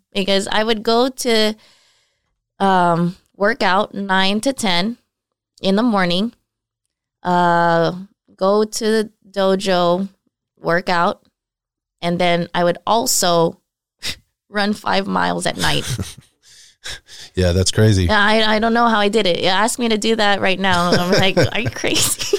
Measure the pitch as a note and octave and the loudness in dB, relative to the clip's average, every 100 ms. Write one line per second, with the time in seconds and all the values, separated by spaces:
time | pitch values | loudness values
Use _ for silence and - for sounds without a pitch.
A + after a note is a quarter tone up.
0 | _ G3+ F#3+ G3 F#3+ G#3 A3 A3 A3+ A#3 | _ -6 -2 -2 0 -2 -2 -2 0 0
1 | C4 - B3 A3 G#3+ G#3+ _ _ _ _ | 0 -2 0 2 0 -2 _ _ _ _
2 | _ _ _ _ _ - G3 F#3 F3 E3+ | _ _ _ _ _ -2 2 4 2 2
3 | F3 - _ - G3+ F#3+ G3+ F#3+ - G3 | -2 -4 _ -4 -2 0 0 0 -2 -6
4 | G3 F#3+ F#3+ G#3+ C#4 C4+ G3 F3 G#3 A#3+ | -2 0 2 0 -2 -2 0 0 -2 -6
5 | _ _ _ _ _ _ F#3+ G3 B3 G3+ | _ _ _ _ _ _ 0 2 2 2
6 | F3 F3+ A3+ - _ _ _ _ _ _ | 0 0 -4 -8 _ _ _ _ _ _
7 | _ _ F3+ F3+ F3 E3+ E3+ E3+ E3 F3+ | _ _ -2 2 2 2 2 2 0 -4
8 | G3 _ _ - F#3+ G#3 A3 - A3 A3 | -12 _ _ -4 0 2 0 -2 -2 -2
9 | G#3+ - F#3+ G3 F#3+ F#3+ G3+ F3+ F3 F3+ | -2 -10 _ -2 0 2 0 2 2 0
10 | G3 _ _ _ _ _ E3 E3+ - F3 | -4 _ _ _ _ _ -2 -2 0 0
11 | F#3+ - _ _ _ _ _ _ _ _ | 0 -4 _ _ _ _ _ _ _ _
12 | E3+ F3 F3+ E3+ - F3 F3 E3+ - A3+ | -4 0 0 0 -2 -2 -2 -2 -2 -2
13 | - - F3+ E3+ E3 - _ _ _ _ | 0 0 2 2 0 -2 _ _ _ _
14 | - - _ _ _ G3+ G3+ G#3 - F#3+ | -12 -12 _ _ _ -4 -4 -4 -2 -2
15 | G3 F3+ F3 F3 F3+ F#3 D#3+ D3 - A#2 | -2 -2 -2 -2 -6 -4 -2 -2 -4 -8
16 | - - - _ _ - - _ - - | -10 -14 -20 _ _ -20 -20 _ -16 -16
17 | - - - F#2 F2+ F2+ F#2 - A2 G2 | -18 -20 -10 -2 0 2 0 2 4 4
18 | F2+ G2+ G#3 A3 G#3+ G#3+ A3+ A#3 A#3 G#3+ | 2 2 2 2 2 0 0 2 2 2
19 | G#3 G#3+ F#3+ - E3+ F#3+ A#3 - A#3 A3 | 2 2 0 0 0 0 0 -2 -2 0
20 | A3 A3+ G3+ G3 F#3+ F#3 F#3+ F3 F3 F3 | 0 0 0 0 0 0 0 0 2 0
21 | F3+ G3+ F#3+ F3+ - G3+ - - - D#4 | 0 0 2 2 0 -2 -6 -6 -4 -2
22 | - - - | -2 -4 -4